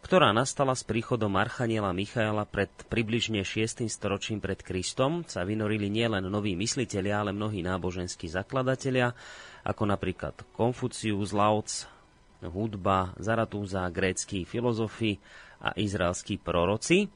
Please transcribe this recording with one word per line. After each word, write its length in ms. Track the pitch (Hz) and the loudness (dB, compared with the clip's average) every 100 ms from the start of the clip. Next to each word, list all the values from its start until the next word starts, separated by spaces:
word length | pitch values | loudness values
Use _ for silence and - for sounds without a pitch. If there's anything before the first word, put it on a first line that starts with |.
ktorá 320 | - 185 135 107 | 4 6 6 6
nastala 400 | 135 - 135 127 | 2 2 0 0
s 80 | |
príchodom 480 | - 110 110 120 107 95 | 0 -2 0 0 2 2
archaniela 560 | 107 - 120 110 101 90 | 2 0 0 2 0 0
Michaela 480 | 104 - 107 107 | -2 0 0 0
pred 240 | 104 - 98 - - | -2 -2 -2 -4 -4
približne 480 | 110 107 117 110 107 | -2 0 0 0 -2
šiestym 480 | 95 107 110 - 113 | 0 0 -2 -2 -4
storočím 560 | - 101 98 - 107 | -2 -2 -2 -2 -4
pred 160 | 95 95 | -2 -4
Kristom. 640 | - 92 87 - 135 170 | -4 -4 -4 0 0 0
Sa 240 | 170 - 90 | -4 -4 -2
vynorili 400 | 110 107 107 101 | 0 0 0 0
nielen 400 | 107 117 101 92 | 0 2 0 0
noví 320 | 104 104 87 | 0 0 0
myslitelia, 640 | 113 139 117 101 98 104 | -2 -2 -2 0 0 0
ale 80 | 104 | 0
mnohí 320 | 101 107 104 | -2 -2 -2
náboženskí 640 | 87 92 87 90 90 - 85 | -2 -2 -2 -4 -6 -6 -4
zakladatelia, 880 | 90 98 131 131 131 139 127 123 - - - - - | -4 -2 -2 0 0 0 2 2 -2 -14 -18 -18 -8
ako 240 | - - 104 | -4 0 2
napríklad 480 | 98 92 90 76 - - | 2 0 -4 -8 -10 -16
Konfucius, 800 | - 113 123 123 - 110 101 101 | 0 0 0 -6 -2 -2 0 0
Lao 320 | 104 104 107 | 4 4 4
Tzu, 240 | - - - - - _ _ - | 0 -8 -10 -20 -20 _ _ -14
hudba, 720 | 92 87 110 101 95 95 92 - | -8 -4 -4 0 2 2 2 -4
Zaratúza, 720 | 95 113 110 104 101 95 90 | -2 0 0 -2 -4 -2 -2
grécki 560 | 87 95 92 - 101 | 0 0 0 -4 -4
filozofi 720 | 82 117 120 110 110 - 113 98 - - - - | -2 0 0 0 -2 0 -2 -2 -6 -20 -20 -4
a 80 | - | -4
izraelskí 640 | - 104 95 87 92 - 98 | 0 -2 2 0 0 -4 -4
proroci. 720 | - 85 87 107 - 175 202 | 0 2 4 2 4 4 4